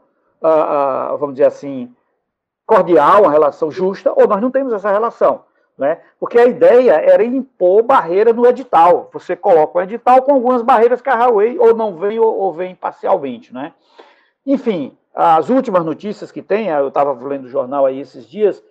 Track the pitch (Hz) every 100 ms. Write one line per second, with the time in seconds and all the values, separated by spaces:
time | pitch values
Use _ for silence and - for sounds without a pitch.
0 | _ _ _ _ 160 156 - 147 139 131
1 | 131 135 143 135 139 - 143 135 123 _
2 | _ _ _ _ _ _ - 185 175 165
3 | 147 202 180 151 147 - 156 185 185 190
4 | - - 233 196 254 262 269 208 202 202
5 | 226 - 180 113 _ _ _ - 135 170
6 | _ _ 165 240 247 185 254 240 247 156
7 | 180 185 233 262 262 - 180 202 240 262
8 | 165 190 226 226 240 247 262 160 180 147
9 | - 147 - 175 202 165 151 175 190 233
10 | 240 262 269 277 233 254 233 240 233 247
11 | 269 233 247 208 226 320 233 220 214 160
12 | 202 226 226 196 190 160 185 180 185 -
13 | 220 269 - 117 127 123 151 - _ _
14 | _ _ _ _ 269 277 233 175 120 -
15 | _ - 165 160 143 254 226 180 160 143
16 | 208 202 160 156 - 202 202 147 135 151
17 | 143 123 139 139 127 135 123 143 135 135
18 | 139 139 - 202 208 214 _